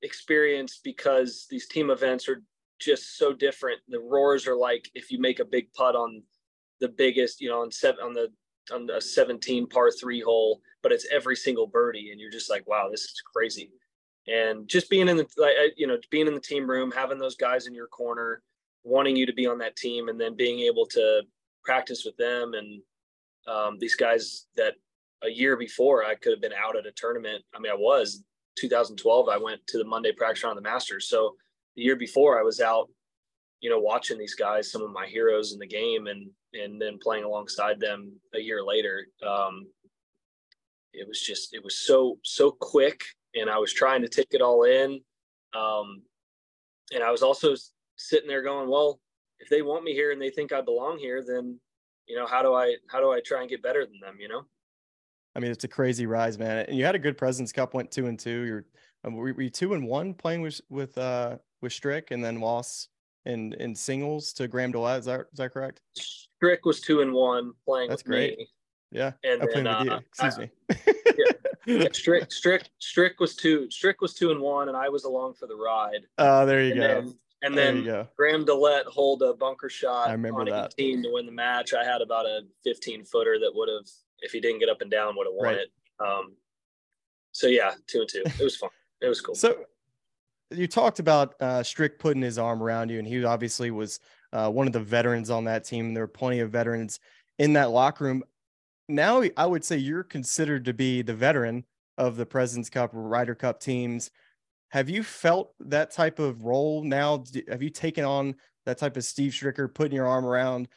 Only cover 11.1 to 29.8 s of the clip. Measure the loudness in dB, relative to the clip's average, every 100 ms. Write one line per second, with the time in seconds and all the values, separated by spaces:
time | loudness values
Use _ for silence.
11.1 | 0 0 -2 0 0 2 2 2 0 -12
12.1 | -14 -14 -12 -4 -4 0 -2 0 -4 -10
13.1 | -14 -8 -2 -2 -4 -14 _ _ _ _
14.1 | _ -4 0 0 -2 0 -2 2 4 4
15.1 | 2 0 2 4 6 4 2 -2 -2 -2
16.1 | 0 0 -2 -6 -4 -2 -2 -2 -2 -4
17.1 | -4 -6 -2 0 0 -4 -16 -18 -8 -6
18.1 | -4 -6 -8 _ _ _ _ 2 2 4
19.1 | 2 0 0 -2 -2 -6 -6 -6 -6 -6
20.1 | -4 -6 -2 -2 0 4 4 4 4 6
21.1 | 4 2 _ _ _ 0 0 0 -8 -10
22.1 | -4 -2 -2 -4 -8 -10 -18 _ _ _
23.1 | _ _ _ -8 -2 -2 -2 -2 2 4
24.1 | 2 0 -14 -8 -2 0 -2 _ _ _
25.1 | _ -8 0 2 2 -2 2 4 4 2
26.1 | 0 0 0 -2 -4 -4 -4 -6 -8 -4
27.1 | -4 -6 -10 _ -10 -4 2 4 4 2
28.1 | -6 _ _ _ -8 0 2 2 0 4
29.1 | 6 6 2 -2 -8 -6 -4